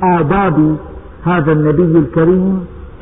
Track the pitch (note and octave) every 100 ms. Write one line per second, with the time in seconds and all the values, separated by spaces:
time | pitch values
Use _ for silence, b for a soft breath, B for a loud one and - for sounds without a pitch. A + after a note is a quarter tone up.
0 | F#3 F3 D3+ F#3+ G3 D3+ D#3 D#3 - -
1 | - - E3 F3+ D3+ D3+ D3+ D3 F3 E3
2 | C#3 - D#3+ F#3 F#3+ F#3+ F3 - - -